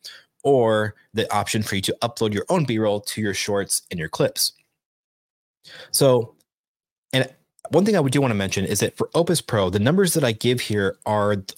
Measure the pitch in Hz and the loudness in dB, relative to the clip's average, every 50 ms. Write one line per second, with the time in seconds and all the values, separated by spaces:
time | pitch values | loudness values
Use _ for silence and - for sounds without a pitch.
0 | - - - - - _ _ _ - 139 139 131 117 110 110 107 107 107 - - | -14 -20 -20 -20 -20 _ _ _ 0 2 4 4 4 4 2 2 0 -2 -6 -10
1 | _ _ - 110 101 - 104 104 101 - - 110 104 - 107 98 95 - - - | _ _ -4 -4 -2 0 -2 -2 -2 0 -2 -2 -2 -2 -4 -4 -4 -4 -4 -4
2 | 120 117 - - 113 107 101 98 - - 180 185 151 123 117 110 110 104 101 104 | -4 -6 -4 -4 -4 -2 -2 -4 -2 0 0 0 0 0 0 0 0 0 0 -2
3 | 104 - - 110 107 101 92 - - - 101 101 98 - - - - - 95 85 | -4 -8 -6 -4 -4 -4 -4 -4 -4 -2 -2 -2 -2 -4 -6 -6 -6 -8 -8 -8
4 | 78 160 - - 147 131 - - - - - _ _ _ _ _ _ _ _ _ | -8 -6 -2 0 0 0 0 -2 -4 -4 -6 _ _ _ _ _ _ _ _ _
5 | _ _ _ _ _ _ _ _ _ _ _ _ _ - - - - - - - | _ _ _ _ _ _ _ _ _ _ _ _ _ -20 -20 -20 -12 -8 0 4
6 | 147 135 127 120 110 - - _ _ _ _ _ _ _ _ _ _ _ _ _ | 4 6 6 4 2 -4 -10 _ _ _ _ _ _ _ _ _ _ _ _ _
7 | _ _ - 131 131 - - _ _ _ _ _ - - - 165 196 220 208 180 | _ _ -2 0 0 -2 -6 _ _ _ _ _ -6 0 2 2 4 4 2 2
8 | 143 131 127 143 139 123 113 101 98 92 - 98 95 - 104 98 117 - - - | 2 2 2 2 2 2 0 0 -2 -2 -2 -4 -2 -2 0 -2 -2 -2 -2 -4
9 | - - - 151 170 170 170 - - - - 107 95 90 92 104 104 131 165 196 | -6 -2 0 0 0 0 0 -2 -2 -2 0 0 0 0 0 2 2 2 2 2
10 | 196 165 - 165 143 120 110 - - 123 127 123 - - 107 104 98 95 - - | 2 2 2 0 0 0 0 0 0 0 0 0 -2 -2 -2 0 0 -2 -2 -4
11 | - 113 107 107 101 104 104 98 95 - - | -4 -2 0 0 2 0 0 -2 -4 -10 -8